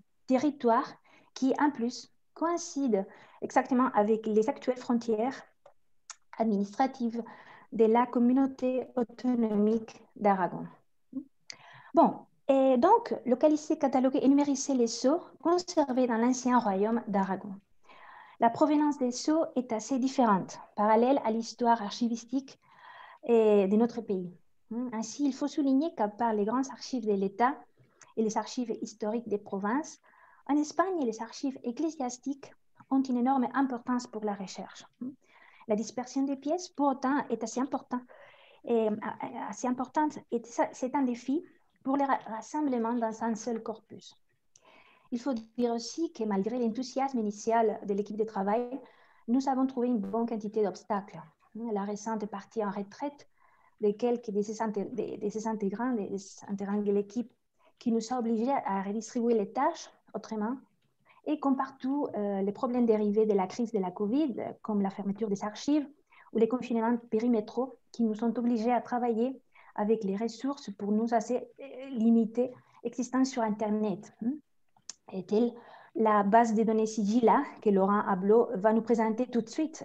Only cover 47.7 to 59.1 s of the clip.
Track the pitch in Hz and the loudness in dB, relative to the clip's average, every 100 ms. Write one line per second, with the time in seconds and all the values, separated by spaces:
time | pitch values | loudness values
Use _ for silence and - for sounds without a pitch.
47.7 | - 196 196 208 208 214 196 196 226 247 | 0 -4 -4 -4 -4 -4 -2 -2 -2 -2
48.7 | 262 - _ _ _ - 262 262 262 262 | -10 -14 _ _ _ -2 0 2 0 0
49.7 | 254 247 233 196 220 233 226 214 220 196 | 0 0 0 -2 -2 -2 -4 -4 0 0
50.7 | 190 - 202 196 165 - _ _ 214 233 | -2 -4 -6 -6 -14 -18 _ _ -12 -6
51.7 | 202 202 208 226 220 208 196 - 226 202 | -4 -4 -6 -6 -6 -6 -10 -8 -6 -4
52.7 | 202 202 - 285 285 - _ _ _ _ | -6 -10 -10 -10 -10 -20 _ _ _ _
53.7 | _ 208 208 240 240 226 202 208 214 220 | _ -2 0 0 -2 -2 -4 -4 -4 -4
54.7 | 208 190 247 - - 208 214 220 220 196 | -2 -4 -6 -6 -6 -6 -4 -4 -2 -4
55.7 | 202 254 233 196 196 - - - 196 202 | -2 -2 -2 -4 -8 -10 -18 -10 -6 -2
56.7 | 208 208 202 202 240 233 _ _ _ _ | -2 0 0 0 -6 -8 _ _ _ _
57.7 | _ 240 226 220 254 226 226 240 269 - | _ -2 0 0 -4 0 0 0 0 -2
58.7 | 196 196 220 - | -4 -2 -6 -6